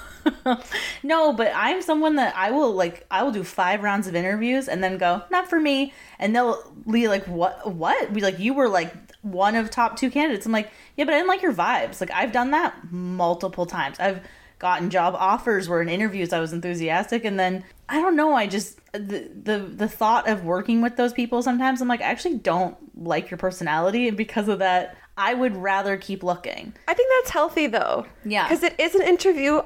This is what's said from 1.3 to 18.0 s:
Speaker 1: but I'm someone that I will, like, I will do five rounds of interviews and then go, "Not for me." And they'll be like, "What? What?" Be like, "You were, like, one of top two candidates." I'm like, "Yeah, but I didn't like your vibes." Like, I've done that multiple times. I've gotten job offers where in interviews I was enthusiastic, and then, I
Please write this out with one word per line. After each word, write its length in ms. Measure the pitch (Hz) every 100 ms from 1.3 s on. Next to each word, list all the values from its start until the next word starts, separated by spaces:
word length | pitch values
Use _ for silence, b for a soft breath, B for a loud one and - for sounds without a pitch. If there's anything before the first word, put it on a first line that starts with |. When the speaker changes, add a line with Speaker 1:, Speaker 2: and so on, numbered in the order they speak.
Speaker 1:
but 180 | 226 220 -
I'm 260 | 220 370
someone 340 | 339 311 311 294
that 180 | 220 185
I 160 | 202
will, 200 | 277 262
like, 320 | 190 170 170 -
I 120 | 190
will 80 | 269
do 120 | 208
five 400 | 175 - 180 202
rounds 240 | 208 202 185
of 80 | 170
interviews 520 | 185 214 233 262 262
and 160 | 180
then 140 | 190 185
go, 260 | 180 185 -
"Not 200 | 359 370
for 100 | 330
me." 340 | 302 269 277 B B B
And 160 | 202 233
they'll 260 | 247 - - - -
be 180 | 226 226
like, 180 | 196 190
"What? 460 | 170 180 - 214
What?" 400 | 170 170 539 262
Be 80 | 208
like, 180 | 196 170
"You 140 | 214
were, 160 | 277 247
like, 240 | 185 165 - - -
one 340 | 208 180 202 226
of 140 | 220
top 280 | - 226 220
two 120 | 262
candidates." 360 | 277 311 202 220
I'm 60 |
like, 200 | 220 214 B B -
"Yeah, 100 | 294
but 80 |
I 40 | 302
didn't 120 | 370
like 120 | 381
your 120 | 359
vibes." 460 | 175 185 220 117 -
Like, 100 | 180
I've 200 | 180 226
done 200 | 240 254
that 400 | 302 349 - 170
multiple 760 | 180 180 180 170 175 190 180 175
times. 340 | 175 139 -
I've 220 | 190 185 B B B B
gotten 300 | 180 165 175
job 260 | 180 - -
offers 520 | 190 226 240 202 170
where 120 | 170
in 80 | 165
interviews 440 | 180 214 190 175
I 60 | 170
was 140 | 160
enthusiastic, 680 | 170 180 175 165 170 214 233 226
and 140 | 196
then, 240 | 185 185 - - -
I 120 | 294